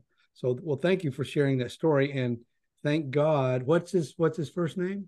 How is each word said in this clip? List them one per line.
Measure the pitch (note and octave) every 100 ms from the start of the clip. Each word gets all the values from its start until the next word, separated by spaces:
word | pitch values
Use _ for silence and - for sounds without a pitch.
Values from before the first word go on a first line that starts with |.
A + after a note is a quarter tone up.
| - _ _
so, | _ B2+ B2
well, | D#3+ C3+
thank | F3 F#3 D#3+
you |
for | C3
sharing | B2+ D#3 C#3 C3
that | B2
story, | - D#3+ C#3+ C#3
and | C#3 B2 A#2 - _ _ _
thank | D3+ D#3 C3+
God. | C#3+ D3+ D3 C3 B2+
What's | B2 E3+ F3
his, | F#3 C3+ -
what's | D#3+ D#3+
his | C#3+
first | F3+ E3 F#3+
name? | F3+ G3+